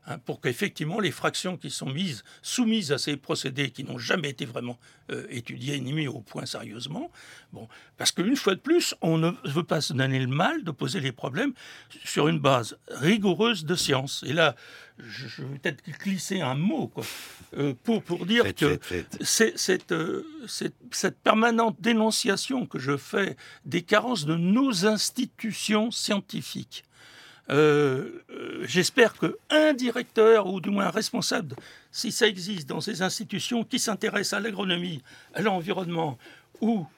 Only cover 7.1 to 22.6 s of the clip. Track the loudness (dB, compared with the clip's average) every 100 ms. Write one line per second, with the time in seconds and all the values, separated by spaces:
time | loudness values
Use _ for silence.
7.1 | -14 -20 -20 _ -18 -18 -20 -20 _ -2
8.1 | 0 0 2 2 0 4 2 2 -2 2
9.1 | 4 2 0 -2 -2 0 -2 0 0 0
10.1 | 0 0 2 0 0 -6 -6 -4 -4 -4
11.1 | -6 -6 -2 -2 -4 -16 -20 -20 -16 -4
12.1 | 2 2 4 4 4 2 -10 -14 0 2
13.1 | 4 4 4 2 0 -2 -2 2 0 0
14.1 | -6 -2 4 4 2 -16 -20 -20 -20 -16
15.1 | -14 -12 -10 -10 -6 -6 -6 -12 -8 -4
16.1 | -4 -4 -2 -2 0 0 0 -4 -6 -10
17.1 | -10 -16 -18 -14 -4 -2 -2 0 0 0
18.1 | -6 2 2 2 2 2 0 -2 -6 -6
19.1 | -6 -2 4 4 2 0 0 0 -2 -2
20.1 | -4 -8 -14 -12 -6 -8 -8 -10 -4 -4
21.1 | 0 4 6 4 4 0 0 2 2 2
22.1 | 2 0 -2 -2 -4